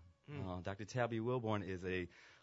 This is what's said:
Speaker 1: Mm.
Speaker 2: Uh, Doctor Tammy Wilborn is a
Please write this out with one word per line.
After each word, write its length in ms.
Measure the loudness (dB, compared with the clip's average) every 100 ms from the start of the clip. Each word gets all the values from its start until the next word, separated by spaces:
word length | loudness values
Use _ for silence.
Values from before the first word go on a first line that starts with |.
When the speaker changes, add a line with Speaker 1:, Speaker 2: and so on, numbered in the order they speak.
| -20 -20 -10
Speaker 1:
Mm. 260 | -6 -4 -2
Speaker 2:
Uh, 20 |
Doctor 220 | -2 -4 -2
Tammy 340 | 0 2 2
Wilborn 480 | 2 2 2 2 0
is 160 | -2
a 240 | 2 2 0 -6 -20 -18